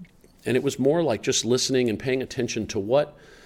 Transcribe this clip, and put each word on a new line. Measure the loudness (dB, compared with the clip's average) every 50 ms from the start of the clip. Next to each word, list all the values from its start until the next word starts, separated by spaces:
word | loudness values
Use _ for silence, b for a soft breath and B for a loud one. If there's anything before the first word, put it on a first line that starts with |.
| -20 -20 _ _ _ -20 _ _ -4
and | 0 0
it | 0
was | 0 0 0 2
more | 2 2 4 4
like | 2 0 0 0
just | 0 0 0 0 0
listening | 0 0 0 2 2 2 2 2 2
and | 0 -2
paying | -2 -2 -2 -2
attention | -4 -4 -4 -4 -4 -2 -2 -4 -6
to | -4 -4 -4
what, | -2 2 2 2 2 0 -6 B B B B B B